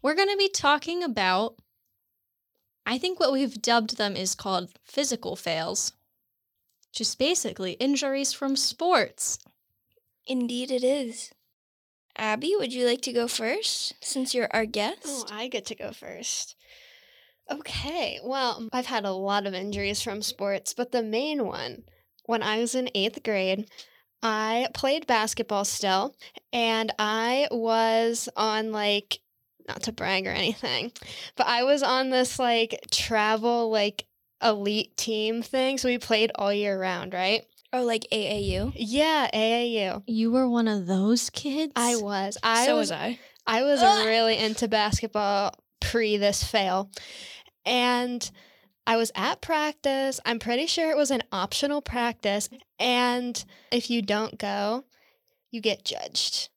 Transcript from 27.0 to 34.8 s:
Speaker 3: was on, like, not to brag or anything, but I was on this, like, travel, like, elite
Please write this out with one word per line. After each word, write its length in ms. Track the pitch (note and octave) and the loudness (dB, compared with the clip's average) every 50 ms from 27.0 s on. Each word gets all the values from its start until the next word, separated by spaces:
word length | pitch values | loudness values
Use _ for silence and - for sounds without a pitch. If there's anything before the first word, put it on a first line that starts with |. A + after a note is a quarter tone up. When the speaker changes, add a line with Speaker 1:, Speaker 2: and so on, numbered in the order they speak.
| G#3+ G#3+ G#3+ A3 A3+ A#3 B3 C4+ C#4+ - | 0 0 0 0 2 2 2 2 0 0
Speaker 3:
was 800 | - A#3+ A3+ A3+ A3+ A3+ A3+ A3+ A3+ A3+ A3+ A3+ A#3 A#3 - - - - | 0 -2 0 2 2 4 4 4 4 4 2 2 0 -2 -6 -6 -2 0
on, 340 | G#3+ A3 G#3+ A3 A3 A3 | 0 0 2 0 -2 -2
like, 480 | A3 G#3+ G#3 G#3 G#3 G3+ G3+ _ - - _ _ _ _ _ _ _ _ - - | -4 -2 0 2 2 2 0 _ -8 -8 _ _ _ _ _ _ _ _ -12 -10
not 160 | - - - | -10 -6 -6
to 80 | - | -8
brag 340 | - - - F3 F#3+ F#3 F#3+ | -6 -4 -2 0 0 0 0
or 60 | F#3+ | -2
anything, 640 | G3 - F#3+ A#3 A3+ - - - - B3 - A#3+ - - - - - - - - _ | -2 0 0 -2 -2 -2 -4 -4 -4 -2 -4 -6 -10 -14 -18 -16 -14 -14 -16 -16 _
but 120 | - A#3 - | -2 0 2
I 160 | B3 A#3+ B3 | 2 2 4
was 200 | C4 C#4+ D4 C4+ | 4 4 4 4
on 280 | B3+ B3+ C4 C4 C4 | 2 2 2 2 2
this, 280 | C4 B3+ B3+ B3+ - - | 2 2 2 2 0 0
like, 400 | B3+ A#3+ A#3+ A3+ A3+ A3+ - - - - | 2 2 4 2 2 0 -2 -10 -6 -4
travel, 800 | - - - - A3+ G#3+ G#3 G#3+ A3 A3 G#3+ A#3+ A#3+ A#3 A#3 A3+ | -2 -2 0 2 2 2 4 4 2 2 2 2 2 2 2 2
like, 360 | A3 A3 G3+ G#3 G#3 - - _ _ _ _ _ _ _ | 2 2 2 0 -2 -6 -14 _ _ _ _ _ _ _
elite 540 | - A#3 G#3+ G#3 G3+ G3+ G#3 G#3+ | 0 2 2 2 0 0 0 0